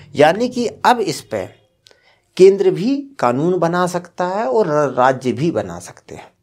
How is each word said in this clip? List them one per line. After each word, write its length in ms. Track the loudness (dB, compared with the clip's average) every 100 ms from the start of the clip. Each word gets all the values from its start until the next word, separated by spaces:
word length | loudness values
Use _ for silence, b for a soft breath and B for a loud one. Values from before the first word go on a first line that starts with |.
| B 2
यानी 340 | 2 4 -4
कि 180 | -4 -6
अब 320 | -2 0 0
इस 220 | -2 -8
पे 380 | -8 -8 -8 -14 _ _ _ b b b b 6
केंद्र 340 | 6 6 2
भी 440 | 0 -2 -4 -6 -2
कानून 400 | 0 0 -2 0
बना 280 | 0 0 -2
सकता 400 | -4 -10 -8 -6
है 180 | -4 -2
और 220 | 0 0
र-, 260 | 0 0
राज्य 380 | 2 2 2 -4
भी 200 | -2 -2
बना 280 | -2 -6 -10
सकते 360 | -16 -20 -20 -20
हैं। 160 | -20 _